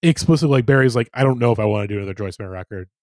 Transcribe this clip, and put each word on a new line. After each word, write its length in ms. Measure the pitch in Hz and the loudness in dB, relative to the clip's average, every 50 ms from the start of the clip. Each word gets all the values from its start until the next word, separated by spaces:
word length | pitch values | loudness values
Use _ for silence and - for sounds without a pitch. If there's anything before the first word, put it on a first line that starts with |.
| - | 0
explicitly, 480 | 165 156 - - - 165 147 156 151 139 131 | 2 2 2 2 2 2 2 2 2 2 2
like, 80 | 120 123 | 2 4
Barry's 280 | 139 135 131 131 117 | 4 4 4 4 2
like, 140 | 123 117 - - | 0 -2 -4 -2
"I 80 | 127 135 | 0 0
don't 160 | 135 131 120 | 0 2 2
know 120 | 120 120 | 2 0
if 60 | 117 107 | 2 2
I 60 | 107 | 0
wanna 220 | 104 104 104 104 101 | 0 0 -2 -2 -4
do 100 | 104 101 | -6 -6
another 160 | 98 98 95 | -6 -8 -8
Joyce 240 | 98 104 95 90 - | -8 -8 -10 -10 -10
Manor 140 | 107 95 | -12 -12
record. 380 | 92 92 92 - 107 95 90 92 _ _ | -12 -12 -12 -12 -12 -14 -14 -14 _ _